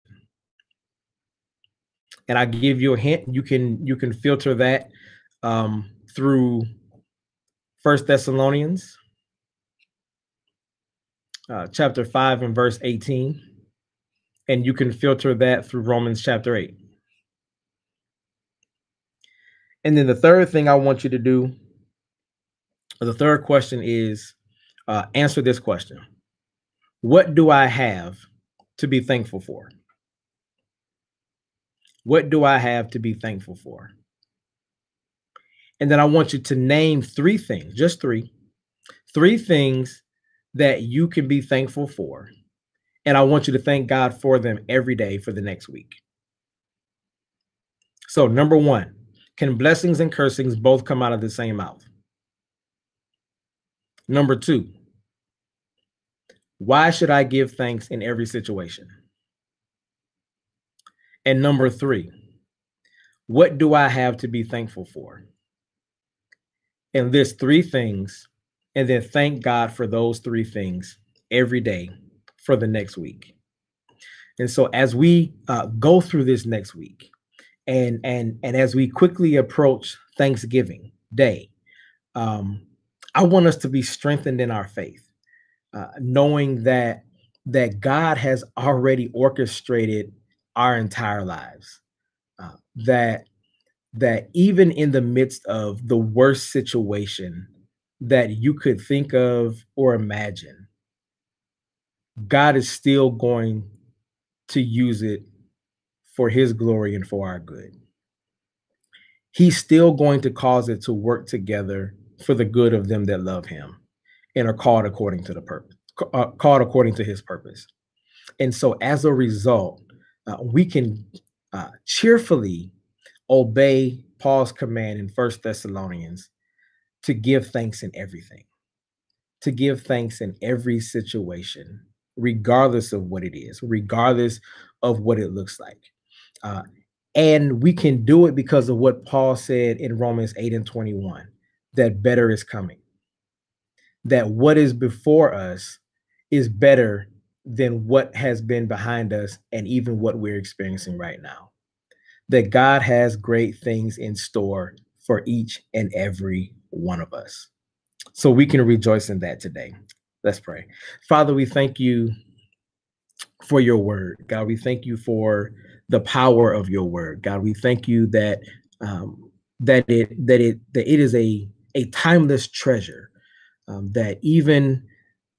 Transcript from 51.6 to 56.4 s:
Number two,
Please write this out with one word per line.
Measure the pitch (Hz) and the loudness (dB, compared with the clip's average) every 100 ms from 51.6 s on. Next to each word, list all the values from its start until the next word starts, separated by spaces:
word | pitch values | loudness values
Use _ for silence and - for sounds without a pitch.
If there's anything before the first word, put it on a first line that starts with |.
| 90 - _ _ _ _ _ _ _ _ _ _ _ _ _ _ _ _ _ _ _ _ _ _ - | -8 -14 _ _ _ _ _ _ _ _ _ _ _ _ _ _ _ _ _ _ _ _ _ _ -4
Number | 135 143 | 2 2
two, | 127 - 139 90 - _ _ _ _ _ _ _ _ _ _ _ _ _ _ _ _ | 2 0 -2 -2 -14 _ _ _ _ _ _ _ _ _ _ _ _ _ _ _ _